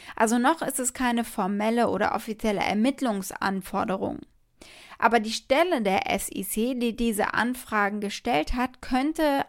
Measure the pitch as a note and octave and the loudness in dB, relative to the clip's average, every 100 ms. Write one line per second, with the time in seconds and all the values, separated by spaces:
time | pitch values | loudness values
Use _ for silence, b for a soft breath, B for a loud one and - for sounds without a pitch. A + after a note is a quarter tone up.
0 | B - A3 A#3+ B3+ D#4+ - C4 A#3+ - | B 0 2 4 2 2 -2 -4 -4 -2
1 | B3+ A#3 A3+ - F#3+ G3+ G#3+ A#3 A3+ F#3+ | 0 0 -2 -2 -2 0 2 2 2 2
2 | G#3 - A3+ G#3+ A3 G3 - G#3 B3 C#4 | 0 0 -4 -4 -2 0 0 2 2 2
3 | C4 G3+ F#3+ - G3+ F#3+ F#3 F#3+ A#3 G3 | -2 -2 -6 -4 -4 -4 -4 -4 -2 -2
4 | G3+ - - _ _ _ B B B B | -4 -6 -14 _ _ _ B B B B
5 | A#3 A#3 A3 A3+ - C4 F4+ D4+ G3 F#3+ | 4 4 2 -4 2 4 4 2 2 2
6 | - F#3+ - - F#3+ - A#3+ B3+ A#3 A3 | 0 -2 -4 -6 -4 -2 -2 0 -2 0
7 | A#3 G#3 - - A3+ B3 - G#3+ G3+ G#3 | 0 0 0 0 -2 -4 -4 0 0 -2
8 | G3+ - A#3+ C#4+ D#4 B3 B3+ - - B3+ | -6 -4 0 0 0 0 -2 -6 -2 0
9 | C#4+ D#4+ D4+ C#4 | 0 2 2 2